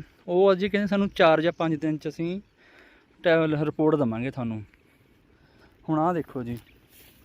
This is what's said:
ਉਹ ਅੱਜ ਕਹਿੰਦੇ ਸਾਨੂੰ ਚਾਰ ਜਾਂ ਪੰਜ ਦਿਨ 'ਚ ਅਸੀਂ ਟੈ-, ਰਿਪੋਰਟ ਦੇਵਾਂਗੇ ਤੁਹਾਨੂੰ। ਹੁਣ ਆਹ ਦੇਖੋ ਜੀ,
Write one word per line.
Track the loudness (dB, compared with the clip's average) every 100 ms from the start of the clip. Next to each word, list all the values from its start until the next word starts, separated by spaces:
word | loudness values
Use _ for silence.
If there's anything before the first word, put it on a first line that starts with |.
| -2 _ -4
ਉਹ | 2 4
ਅੱਜ | 4 0
ਕਹਿੰਦੇ | -2 -2
ਸਾਨੂੰ | 0 0
ਚਾਰ | 4 4 4
ਜਾਂ | 2
ਪੰਜ | -2 -2
ਦਿਨ | -2 -4 -6
'ਚ | -8
ਅਸੀਂ | -8 -6 -8 -12 _ _ _ -20 _ _ _
ਟੈ-, | 2 2 2 0
ਰਿਪੋਰਟ | -2 0 2 2
ਦੇਵਾਂਗੇ | 0 -2 -6
ਤੁਹਾਨੂੰ। | -6 -8 -8 -12 _ _ _ _ _ _ _ _ _ _ _ -6
ਹੁਣ | -2
ਆਹ | 0
ਦੇਖੋ | -2 -6 -8
ਜੀ, | -8 -10 -14 _ _ _ -20 _